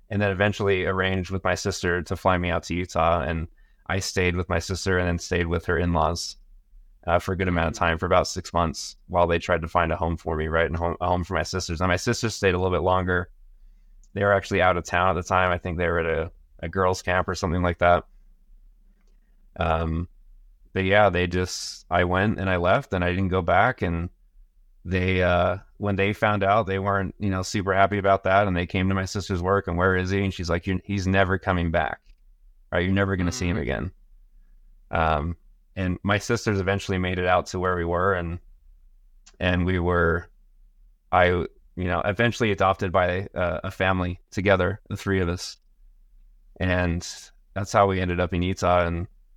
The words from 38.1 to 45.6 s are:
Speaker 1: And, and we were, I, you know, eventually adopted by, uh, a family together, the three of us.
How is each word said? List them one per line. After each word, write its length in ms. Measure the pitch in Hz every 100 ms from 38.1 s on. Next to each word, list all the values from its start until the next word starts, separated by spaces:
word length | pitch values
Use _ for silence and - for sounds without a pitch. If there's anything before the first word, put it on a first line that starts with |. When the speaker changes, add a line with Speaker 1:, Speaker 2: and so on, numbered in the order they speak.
Speaker 1:
And, 260 | 92 85 85 - - - - - - _ - - -
and 260 | 90 87
we 140 | 87 92
were, 500 | 87 87 82 85 - _ _ _ - _ - _ _
I, 160 | 90 90
you 180 | 87 - - _
know, 260 | - 90 90
eventually 500 | - 95 117 - 110
adopted 400 | 98 95 95 98
by, 360 | 92 90 90 104
uh, 280 | - 87 82
a 80 | 92
family 480 | - 92 92 87 85 _
together, 520 | - 95 95 90 98 -
the 80 | 101
three 220 | 98 95
of 100 | 87
us. 280 | 90 - -